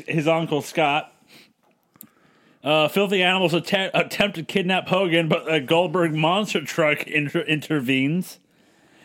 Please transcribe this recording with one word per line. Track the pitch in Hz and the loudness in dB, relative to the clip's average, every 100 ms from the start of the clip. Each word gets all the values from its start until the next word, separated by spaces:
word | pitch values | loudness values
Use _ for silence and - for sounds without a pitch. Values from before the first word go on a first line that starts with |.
| - | -4
his | 160 151 | -2 2
uncle | 165 160 151 | 0 0 -2
Scott. | 135 - 151 147 - _ _ - _ _ _ _ _ _ - _ _ _ _ _ | -2 0 0 0 -4 _ _ -20 _ _ _ _ _ _ -20 _ _ _ _ _
Uh, | 135 156 151 | -2 2 2
Filthy | 190 202 196 | 0 0 2
Animals | 180 185 180 | 2 2 2
att-, | 170 - 196 190 | 0 0 -2 0
attempt | 160 160 - 208 165 | -2 -2 0 -2 -2
to | |
kidnap | 156 202 180 185 - | -4 -2 0 -2 0
Hogan, | 185 196 165 165 | 0 2 2 2
but | 170 156 | 0 2
a | 160 | -2
Goldberg | 127 165 180 175 170 | 2 2 2 2 0
monster | 156 156 185 214 175 | 2 2 2 0 -4
truck | 147 - 151 147 - | -4 0 0 0 -2
inter-, | 151 147 175 | -4 -2 -4
intervenes. | 151 156 - 151 123 135 135 170 180 - _ _ _ _ _ _ | -2 -2 0 -2 0 0 2 0 -4 -12 _ _ _ _ _ _